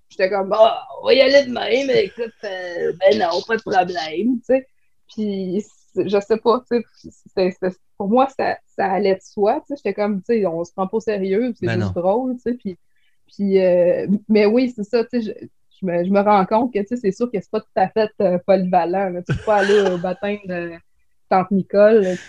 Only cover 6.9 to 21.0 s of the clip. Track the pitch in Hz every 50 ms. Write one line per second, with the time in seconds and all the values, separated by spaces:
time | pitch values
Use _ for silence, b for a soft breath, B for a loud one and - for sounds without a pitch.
6.9 | _ _ - - - _ _ _ _ 202 190 180 180 - - 185 185 - _ _
7.9 | _ - 208 190 220 254 269 262 - - - - - - _ _ _ - 196 190
8.9 | 190 185 208 190 190 190 - - _ 220 196 208 247 311 - - 277 - - 226
9.9 | - - 208 208 214 190 - - 233 226 196 180 160 165 175 - _ - 190 190
10.9 | - 220 - - 208 202 190 190 190 202 247 254 226 - - 175 - 180 208 98
11.9 | 90 180 170 185 202 240 262 254 254 247 - 226 247 247 - 196 175 - _ _
12.9 | _ _ _ _ _ _ _ _ - - 202 196 190 190 185 185 175 180 175 175
13.9 | 175 - - - 196 202 - - 214 208 214 208 220 247 262 240 - - 202 -
14.9 | - 233 226 233 - 247 220 208 - - - 175 _ _ _ _ _ _ - 185
15.9 | 170 175 175 185 196 196 202 208 208 196 185 - 220 220 254 247 - 202 202 -
16.9 | 240 247 247 196 180 - 240 247 233 190 - _ - 220 - _ - - 190 185
17.9 | - 220 214 214 - - 208 185 180 180 - - 196 190 185 180 180 180 165 170
18.9 | 175 190 196 190 180 175 180 - 151 - - 220 214 202 196 196 202 208 196 190
19.9 | 180 175 175 180 180 - - 202 208 208 202 185 180 175 170 170 170 170 - _
20.9 | _ _